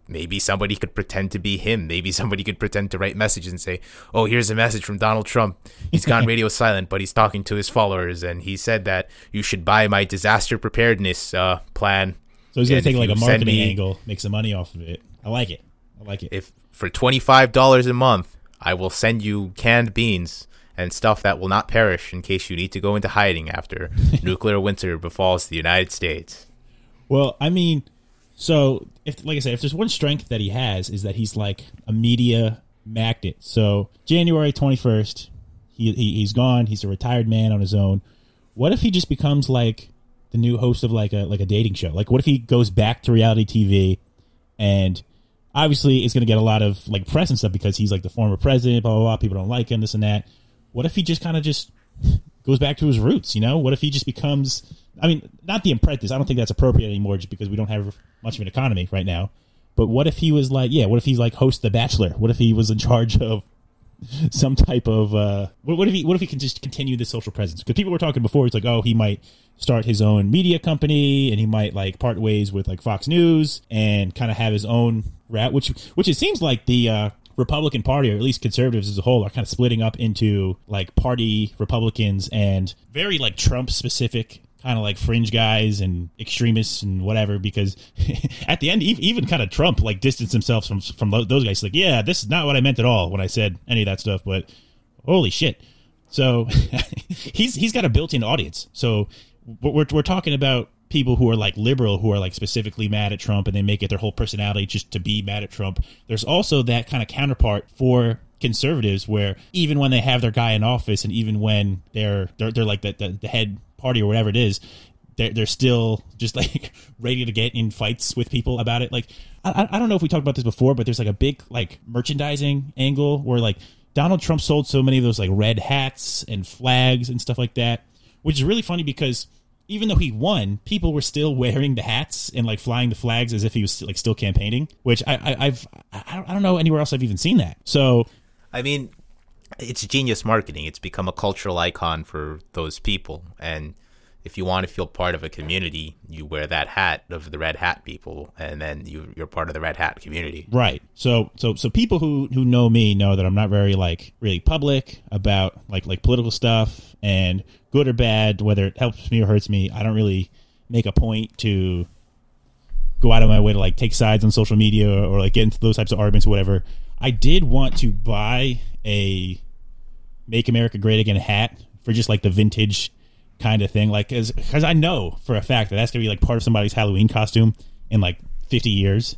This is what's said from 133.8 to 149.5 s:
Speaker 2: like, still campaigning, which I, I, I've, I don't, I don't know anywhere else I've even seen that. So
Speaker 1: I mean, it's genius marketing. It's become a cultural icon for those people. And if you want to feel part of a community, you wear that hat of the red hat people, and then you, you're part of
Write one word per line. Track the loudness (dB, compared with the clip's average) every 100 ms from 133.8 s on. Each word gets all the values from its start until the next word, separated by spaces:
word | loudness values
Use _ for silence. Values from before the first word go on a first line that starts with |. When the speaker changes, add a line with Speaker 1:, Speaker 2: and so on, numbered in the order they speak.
Speaker 2:
like, | -8 -4
still | -2
campaigning, | -2 0 0 0 -4 -6 _
which | -2 0 0
I, |
I, | -4 -4 -2 -2
I've, | -4 -10 -20 -18
I | -18 -14 -12
don't, | -6
I |
don't | -2
know | 2 2
anywhere | 2 2
else | 0
I've | -2
even | -2 -2
seen | 2 2
that. | 0 -6
So | -2 2 4 4 2 _ _ _ _
Speaker 1:
I | -6
mean, | -4 -4 -6 -18 -20 -20 _ _ -20 -16
it's | -12 -10 -4
genius | -2 0 -2
marketing. | 0 -2 -2 -10 -12
It's | -12
become | -12 -8 -8
a |
cultural | -4 -6 -4 -4 -2
icon | -2 -4 -6 -6
for | -8 -12 -10 -12 -14
those | -10 -8 -6
people. | -4 -4 -6 -16 -18 -14
And | -12 -10 -12 -18 _ _ _ -20
if | -16 -8
you |
want | -4 -4 -4
to |
feel | -8 -10
part | -4 -4
of | -4
a | -10
community, | -12 -6 -6 -6 -10 -14 -18 -20
you | -16 -12
wear | -8 -6
that | -6 -4
hat | -2 -2 -2 -8
of | -16 -12
the | -8
red | -6 -4
hat | -6 -6
people, | -12 -18 -16 -16 -16 -14
and | -14 -10
then | -10 -12
you, | -14 -16 -16 -16
you're | -12
part | -8
of | -4